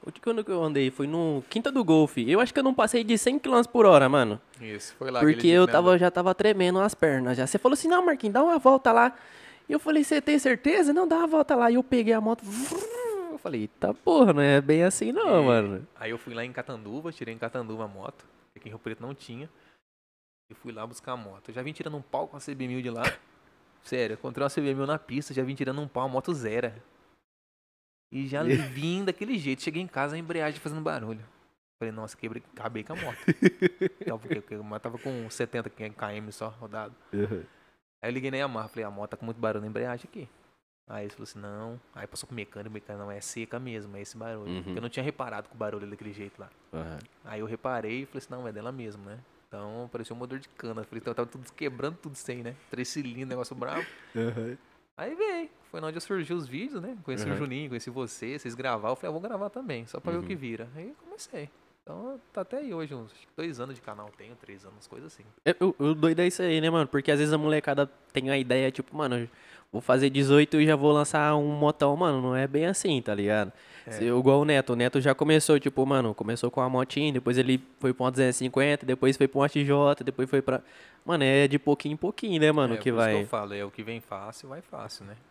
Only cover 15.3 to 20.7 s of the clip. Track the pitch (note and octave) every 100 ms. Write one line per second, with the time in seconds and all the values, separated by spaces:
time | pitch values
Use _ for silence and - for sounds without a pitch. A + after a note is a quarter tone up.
15.3 | F#3+ C3+ A#2 G2+ F#2+ - - A2+ A#2 -
16.3 | A#2 B2 B2+ B2 A#2+ G#2 B2+ E3 D#3 A#2
17.3 | A2+ A#2+ B2+ A2+ A2 A2 F#2+ F#2+ - -
18.3 | _ _ - A2+ A2 - A2 A#2+ C#3 -
19.3 | A#2+ D3+ _ _ _ _ _ _ _ _
20.3 | _ _ G#2 B2